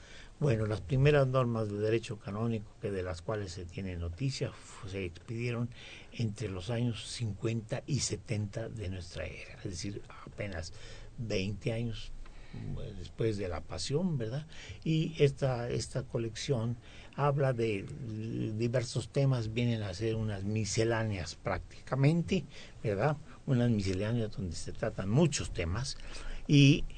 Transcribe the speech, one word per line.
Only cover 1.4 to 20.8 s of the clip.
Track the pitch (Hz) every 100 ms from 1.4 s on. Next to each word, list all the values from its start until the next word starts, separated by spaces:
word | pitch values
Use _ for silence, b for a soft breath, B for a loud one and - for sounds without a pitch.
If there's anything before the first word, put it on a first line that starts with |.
| 123 113 107
de | 101
derecho | 107 113 - 104
canónico | - 104 117 113 - -
que | 104
de | 95
las | 90 82
cuales | - 107 95
se | 92 85
tiene | - 95 87
noticia | 85 85 135 - 139
fu-, | - - - 101
se | 95 92
expidieron | - - 113 120 117 120 B B B B
entre | - 110 98 104
los | 92 92
años | 117 120 107 -
cincuenta | - 113 98 113 117 110 123 -
y | 113
setenta | - 104 - 104 101 113 117
de | 113 92
nuestra | 95 85 82 73
era, | - - -
es | 104
decir, | 92 101 101 - - -
apenas | - 104 82 82 - B B B -
veinte | 113 101 95 104 127
años, | 113 117 107 - - - B B - 104
pues, | 90 95 95
después | 85 - 113 101
de | 92
la | 78
Pasión, | - 85 - 143 185 139
¿verdad? | 110 135 - B B B
Y | 165 160 170 160
esta, | 143 139 135 120 120
esta | 127 - 135
colección | 131 120 117 107 - 120 117 120 B B B -
habla | 143 139 131
de | 117 113 101 - 147 117 107 113 120 113 107
diversos | 117 131 - 123 -
temas, | 143 139 127 107
vienen | 110 120 113
a | 101
ser | 90 113 110
unas | 107 98
misceláneas | 95 110 101 117